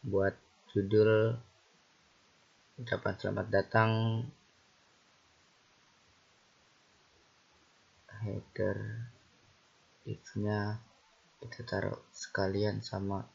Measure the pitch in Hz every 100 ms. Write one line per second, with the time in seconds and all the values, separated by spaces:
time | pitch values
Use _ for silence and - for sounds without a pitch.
0 | 127 98 98 - _ _ - 104 98 107
1 | 107 110 110 117 - _ _ _ _ _
2 | _ _ _ _ _ _ _ - 120 98
3 | 98 95 98 104 104 101 - 113 110 110
4 | 113 113 123 - _ _ _ _ _ _
5 | _ _ _ _ _ _ _ _ _ _
6 | _ _ _ _ _ _ _ _ _ _
7 | _ _ _ _ _ _ _ _ _ _
8 | - 104 107 104 - - 98 101 104 113
9 | 117 - _ _ _ _ _ _ _ _
10 | - 107 - 107 104 104 104 113 - _
11 | _ _ _ _ 117 - - 98 101 -
12 | - - - - 95 101 104 104 110 101
13 | 98 98 -